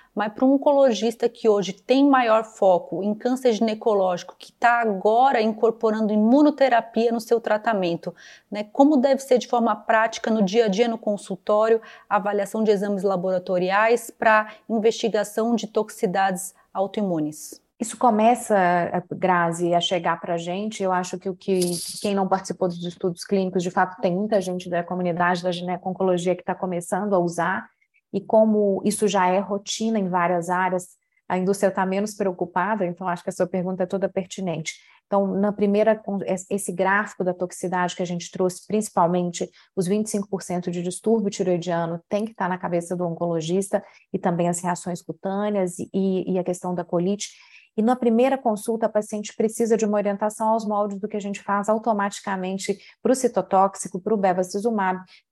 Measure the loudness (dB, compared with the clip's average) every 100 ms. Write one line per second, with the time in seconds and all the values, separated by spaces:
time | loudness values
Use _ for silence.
0 | _ -6 -6 2 4 4 4 4 4 4
1 | -2 0 -2 0 2 2 0 -6 2 4
2 | 6 6 4 2 0 2 4 4 2 -4
3 | -2 -2 -2 0 2 2 0 0 0 2
4 | 2 -2 -6 -18 -20 _ 2 4 2 0
5 | 2 4 4 4 0 2 0 2 0 0
6 | 2 2 6 6 6 4 2 2 0 0
7 | 0 0 0 0 2 0 0 0 0 -2
8 | -6 -12 -18 -20 _ -10 -4 4 4 6
9 | 4 2 2 0 2 0 0 0 0 2
10 | 0 -2 -2 2 2 2 2 2 0 -2
11 | -4 -6 -6 -8 0 2 4 2 0 -18
12 | -2 -2 0 -2 -2 0 2 2 0 -2
13 | 0 0 0 -2 0 0 2 2 4 2
14 | -2 0 4 4 2 -8 -4 0 2 0
15 | 0 0 -2 -2 0 0 0 -4 -4 -2
16 | -2 0 0 -2 -8 -16 _ -4 -4 -2
17 | -2 0 -2 -6 -14 -18 _ _ -8 2
18 | 2 4 4 2 2 2 4 2 0 -4
19 | -6 -4 0 2 2 0 0 0 0 0
20 | 0 -2 -4 -6 -4 -6 -6 -4 -2 -2
21 | -2 -6 -8 -6 -2 0 0 -2 -8 -6
22 | -2 0 0 0 -2 -4 -4 -4 -8 -6
23 | -6 -6 -2 -2 0 -2 -2 0 0 0
24 | -2 -2 0 0 0 -6 -4 -4 -4 -4
25 | -2 0 2 2 -2 -4 -6 -6 -6 -2
26 | 0 2 0 -2 -4 -6 -4 -6 -4 -4
27 | 0 0 0 0 -2 -4 -8 _ _ _
28 | _ -8 2 4 4 4 2 0 -2 0
29 | 0 2 2 2 0 -6 -6 -4 -2 0
30 | 0 0 0 0 0 -2 0 -2 -6 _
31 | _ _ -6 -2 0 2 0 0 -2 -2
32 | -4 -2 -4 -2 -4 -2 -2 0 -2 -4
33 | -4 -4 -6 -4 -2 -2 -4 -4 -4 -2
34 | -2 -4 -6 -6 -6 -6 -8 -12 _ _
35 | _ 0 0 0 -2 0 0 2 2 0
36 | -2 -6 -4 -6 -4 -6 -4 -2 0 0
37 | -2 -4 -4 -2 -6 -6 -4 -2 -2 -2
38 | -6 -6 -8 -4 -2 -4 -4 -4 -2 2
39 | 2 2 -2 -4 -8 -10 _ -4 -2 0
40 | -2 -4 -4 -8 -6 -6 -4 -4 -6 -4
41 | 0 2 0 -2 0 0 -2 -2 -2 -6
42 | -6 -4 -4 -4 -4 -4 -4 -4 -4 -4
43 | -4 -2 -2 -2 -2 -2 0 -4 -4 -16
44 | _ -4 -2 0 0 0 -4 -4 -6 -8
45 | -10 -10 -6 -4 -2 -2 -2 -4 -6 -2
46 | 0 0 -2 -2 -2 -4 -4 -6 -2 -2
47 | 0 -2 -6 -14 -20 -20 _ 0 2 2
48 | 2 4 4 2 0 -2 -2 -2 0 -2
49 | -2 -6 -8 -2 -2 0 2 2 2 0
50 | 0 -2 -4 -2 0 0 0 -2 -2 -4
51 | -6 -6 -6 -8 -2 -2 0 0 0 0
52 | -2 -4 -6 -4 -4 -4 -4 -6 -10 _
53 | 0 2 2 0 2 2 2 0 -10 -8
54 | -2 0 2 0 -2 -4 -2 -2 -2 -4
55 | -8 -20 _